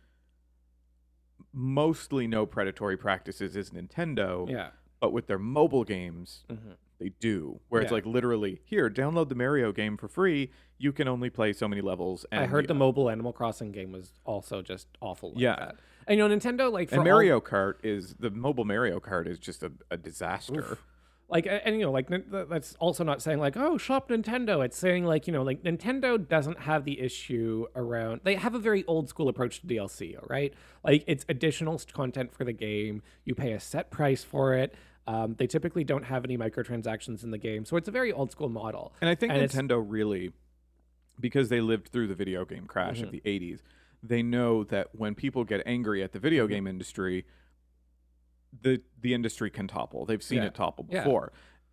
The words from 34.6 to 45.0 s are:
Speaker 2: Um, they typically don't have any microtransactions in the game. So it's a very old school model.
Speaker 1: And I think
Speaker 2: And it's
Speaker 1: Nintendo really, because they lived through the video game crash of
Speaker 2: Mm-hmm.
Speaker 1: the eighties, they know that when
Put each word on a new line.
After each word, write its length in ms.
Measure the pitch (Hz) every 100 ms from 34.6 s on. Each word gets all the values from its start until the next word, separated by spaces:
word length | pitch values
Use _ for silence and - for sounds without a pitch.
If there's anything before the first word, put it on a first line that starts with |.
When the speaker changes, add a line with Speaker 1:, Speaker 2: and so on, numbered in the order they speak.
| 139 - - _ -
Speaker 2:
Um, 300 | 113 110 110
they 120 | -
typically 360 | 160 170 180
don't 200 | 143 135 131
have 180 | 131
any 140 | 123 123
microtransactions 880 | 113 - 117 117 113 110 - 110 117
in 60 |
the 60 | 107
game. 280 | 110 107 107
So 100 | 170
it's 140 | 170
a 20 |
very 200 | 233 247
old 180 | 120 131
school 160 | - 147
model. 460 | 110 110 110 - -
Speaker 1:
And 80 | 165
I 60 | 170
think 180 | 233
Speaker 2:
And 80 | 139
it's 120 | 135
Speaker 1:
Nintendo 300 | 135 135 120 104
really, 460 | 107 107 98 90 - _ _ _ _ _ _ _ -
because 300 | 123 139 120
they 100 | 120
lived 300 | 113 113 -
through 180 | 123 110
the 80 | 92
video 300 | 98 92 90
game 200 | - -
crash 320 | - 90 113
of 60 | 107
Speaker 2:
Mm-hmm. 40 |
Speaker 1:
the 100 | - 104
eighties, 380 | 101 87 76 - _ _ _
they 220 | 113 117
know 400 | 117 120 120 113 104
that 300 | 101 -
when 180 | 107